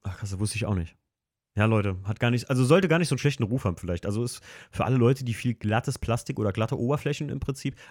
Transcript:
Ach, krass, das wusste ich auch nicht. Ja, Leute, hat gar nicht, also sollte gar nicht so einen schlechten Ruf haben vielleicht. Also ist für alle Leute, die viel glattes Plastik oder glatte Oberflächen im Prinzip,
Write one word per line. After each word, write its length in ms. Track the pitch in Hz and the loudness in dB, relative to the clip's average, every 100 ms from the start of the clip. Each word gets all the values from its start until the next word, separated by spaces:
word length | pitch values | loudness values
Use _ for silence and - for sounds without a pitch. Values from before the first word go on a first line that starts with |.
Ach, 160 | 98 92 | -12 -10
krass, 120 | 98 | -8
das 80 | 95 | -4
wusste 180 | 104 107 | -4 -2
ich 100 | 107 | -2
auch 80 | |
nicht. 220 | 95 80 _ _ _ _ _ _ 104 | -2 -4 _ _ _ _ _ _ 2
Ja, 80 | |
Leute, 320 | 110 110 101 92 | 4 4 2 -2
hat 160 | 95 110 | -4 0
gar 100 | 120 | 0
nicht, 200 | 120 - | 0 2
also 120 | 127 | 2
sollte 260 | 127 170 185 | 6 6 4
gar 100 | 160 | 2
nicht 100 | 165 | 2
so 60 | |
einen 60 | 139 | 0
schlechten 240 | 143 - | 0 0
Ruf 200 | 104 131 | -2 0
haben 140 | 101 85 | -2 -2
vielleicht. 260 | 87 87 | -4 -4
Also 180 | - 104 | -2 -2
ist 200 | 120 - - - - | -4 -6 -18 -20 -8
für 140 | 117 | -4
alle 140 | 117 131 | 0 4
Leute, 260 | 117 139 | 4 4
die 80 | 123 | -2
viel 220 | 110 123 | -2 -2
glattes 440 | 113 107 110 131 131 | -2 0 0 0 -4
Plastik 400 | - 117 - - | -2 -2 -2 -2
oder 140 | 104 | -2
glatte 260 | 95 110 - | 0 -2 0
Oberflächen 520 | 120 147 143 147 151 | 0 0 -2 -4 -4
im 100 | 143 | -4
Prinzip, 360 | - 135 139 - - | -6 -4 -6 -8 -12